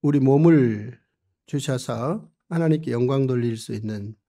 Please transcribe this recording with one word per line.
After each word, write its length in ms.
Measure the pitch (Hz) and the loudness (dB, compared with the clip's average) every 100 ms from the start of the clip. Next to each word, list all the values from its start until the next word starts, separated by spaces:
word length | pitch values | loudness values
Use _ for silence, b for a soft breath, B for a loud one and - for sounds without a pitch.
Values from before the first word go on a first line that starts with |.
우리 180 | 143 143 | 2 2
몸을 800 | 131 139 165 160 123 104 110 - _ _ _ _ _ | 4 6 6 6 4 0 -8 -16 _ _ _ _ _
주셔서 840 | 143 135 127 - 113 127 214 - _ _ | -8 -4 -6 -6 -6 -4 -6 -10 _ _
하나님께 420 | 170 165 151 156 | -2 0 0 -2
영광 360 | 120 123 135 135 | -2 0 0 0
돌릴 300 | 127 120 113 | 0 -2 -6
수 160 | - | -8
있는 420 | 110 107 107 107 110 | -8 -8 -8 -10 -16